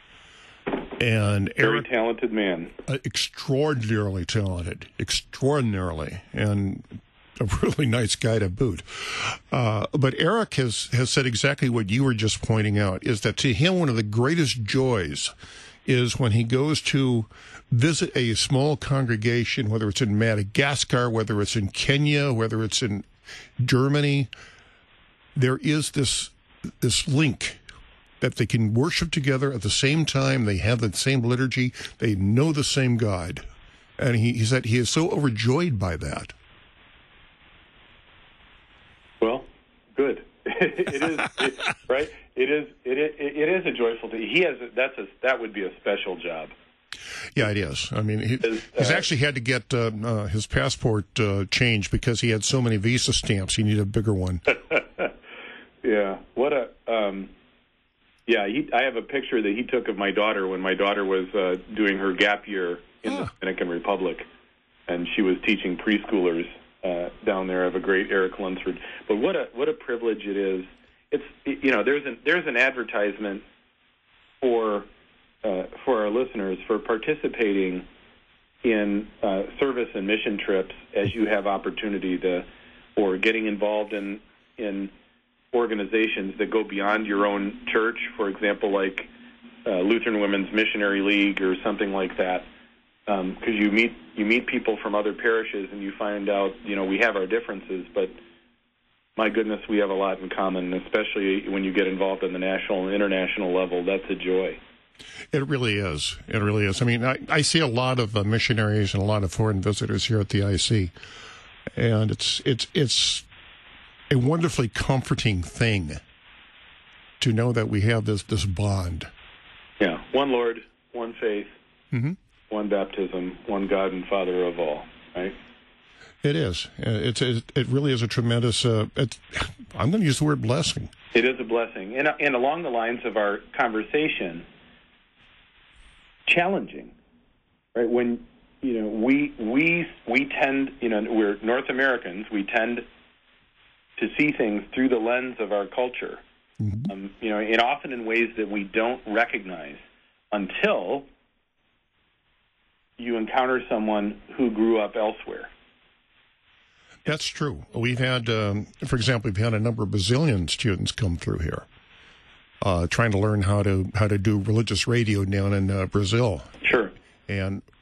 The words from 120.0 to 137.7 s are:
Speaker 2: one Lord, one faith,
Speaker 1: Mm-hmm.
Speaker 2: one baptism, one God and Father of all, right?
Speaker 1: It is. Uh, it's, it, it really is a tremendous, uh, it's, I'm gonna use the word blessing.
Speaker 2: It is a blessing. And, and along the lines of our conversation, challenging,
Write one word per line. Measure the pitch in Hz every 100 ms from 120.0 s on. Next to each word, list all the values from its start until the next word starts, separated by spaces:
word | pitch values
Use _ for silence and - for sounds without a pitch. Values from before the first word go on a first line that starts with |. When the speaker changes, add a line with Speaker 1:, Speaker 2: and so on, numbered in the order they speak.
| -
Speaker 2:
one | 127 139
Lord, | 123 117 117 - _ _
one | 120 117 113
faith, | 113 104 101 - _ _ _
Speaker 1:
Mm-hmm. | 123 135 190 _ _ -
Speaker 2:
one | 107 104
baptism, | 98 95 - 92 90 90 87 -
one | 101 98
God | 95 95
and | 92 87
Father | 98 92 90 87
of | 85
all, | 80 76 - - - 90
right? | 92 - - - _ _ _ - - -
Speaker 1:
It | 143 147
is. | 73 82 - -
Uh, | - 110 120
it's, | 110
it, | 127 113 - -
it | 120
really | 131 143
is | 120
a | 110
tremendous, | - 117 120 120 107 123
uh, | 110 110 -
it's, | 117 - - - - - -
I'm | - 113
gonna | 214
use | 165 127
the | 151
word | 135
blessing. | 113 135 - - - - - 117
Speaker 2:
It | 123
is | 127
a | 113
blessing. | 117 113 101 95 127
And, | 151 147
and | 147 127
along | 135 165
the | 160
lines | 117 113 120 120
of | 107
our | 104 104 - -
conversation, | 123 110 107 151 156 - 95 82 85 - - - _ _ _ _ _ _ _ _ _ - - - _ _ -
challenging, | 175 180 190 - - - - _ _ _ _ _ _ _